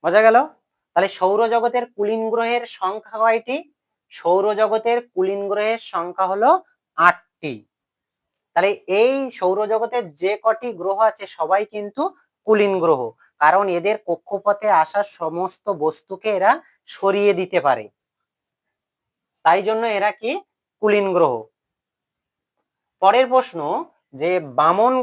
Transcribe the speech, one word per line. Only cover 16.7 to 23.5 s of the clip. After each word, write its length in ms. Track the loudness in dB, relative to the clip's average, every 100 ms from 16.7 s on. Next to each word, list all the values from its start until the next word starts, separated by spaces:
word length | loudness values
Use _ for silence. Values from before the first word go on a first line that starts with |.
| _ _ -4
সরিয়ে 360 | -2 2 2 2
দিতে 180 | 0 0
পারে, 240 | 0 -2 -4 _ _ _ _ _ _ _ _ _ _ _ _ _ _ _
তাই 160 | 2 2
জন্য 200 | 0 -2 -2 0
এরা 120 | -2 -2
কি? 100 | -6 -6 -10 _ _ _
কুলীন 240 | 0 2 2 2
গ্রহ। 180 | 2 0 -10 _ _ _ _ _ _ _ _ _ _ _ _ _ _ _
পরের 240 | 4 4 2
প্রশ্ন 280 | 0 0